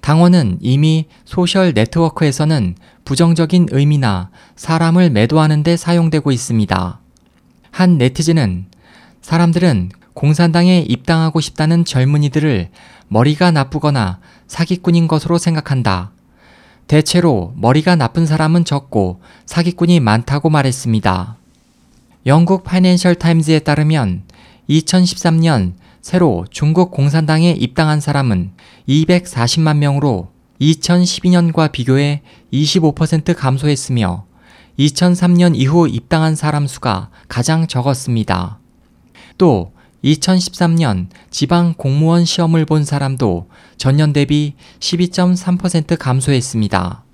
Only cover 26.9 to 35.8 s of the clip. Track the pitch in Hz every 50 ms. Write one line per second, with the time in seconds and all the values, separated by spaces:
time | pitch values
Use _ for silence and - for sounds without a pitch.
26.9 | - - 139 143 139 160 160 151 156 156 165 175 160 - - 127 - - 160 156
27.9 | 151 151 147 - 143 143 131 123 104 90 87 95 - _ - - - _ _ -
28.9 | 135 156 160 160 180 175 180 - - 120 117 120 - 165 160 156 151 147 147 143
29.9 | 139 139 143 143 117 92 87 - _ _ _ _ _ _ 139 151 160 151 - -
30.9 | 175 180 180 175 - - - 180 180 175 170 165 160 170 160 147 - - 120 123
31.9 | 131 139 143 143 147 143 _ _ - _ _ _ - 135 151 147 - 185 160 156
32.9 | 143 - 160 - - 156 151 - 175 - - 131 131 135 143 151 147 131 - -
33.9 | 127 120 107 90 87 95 101 _ _ _ _ _ - - - _ _ - 139 151
34.9 | 147 - 180 180 180 180 180 175 175 175 180 175 156 - 131 135 151 175